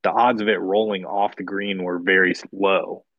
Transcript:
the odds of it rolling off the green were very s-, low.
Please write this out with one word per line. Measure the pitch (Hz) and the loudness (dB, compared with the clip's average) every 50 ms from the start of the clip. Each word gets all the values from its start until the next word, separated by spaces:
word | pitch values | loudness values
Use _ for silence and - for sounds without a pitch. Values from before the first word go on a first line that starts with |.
| - | 0
the | 95 | 0
odds | 82 110 117 123 123 107 | 2 4 4 4 4 2
of | 104 107 | 0 0
it | 107 87 | 0 0
rolling | 92 92 98 107 110 107 101 95 92 | 0 0 0 0 0 0 -2 -4 -6
off | 71 92 101 101 104 - | -6 -2 -2 -2 -2 -4
the | - 95 | -8 -10
green | 87 98 98 101 101 98 92 90 | -8 -6 -6 -4 -4 -6 -4 -4
were | 90 90 87 | -4 -6 -2
very | 87 95 95 95 92 90 | 2 4 4 4 4 4
s-, | 87 - - - | 2 -2 -8 -16
low. | - 95 98 95 95 87 - - 85 - _ _ _ | -6 -2 0 2 2 0 0 -4 -10 -14 _ _ _